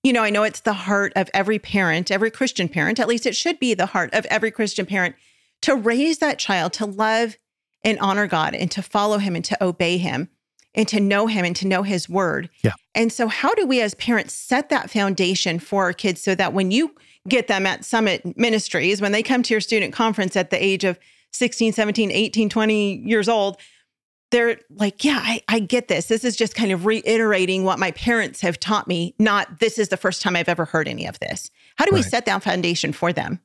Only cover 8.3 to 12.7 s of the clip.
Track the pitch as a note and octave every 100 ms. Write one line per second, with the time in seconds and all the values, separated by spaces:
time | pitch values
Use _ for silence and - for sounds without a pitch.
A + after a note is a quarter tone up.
8.3 | E3 D#3 - F#3 - - G#3 G#3 G#3 G3+
9.3 | E3+ - G3 F#3 E3+ E3+ F3+ F3 B2+ F3
10.3 | _ _ _ _ - G#3+ G#3+ G3 G3+ A3+
11.3 | G#3+ F3 F3+ F#3+ F#3 G3+ F#3 - F#3 F3+
12.3 | C#3+ E3+ _ A2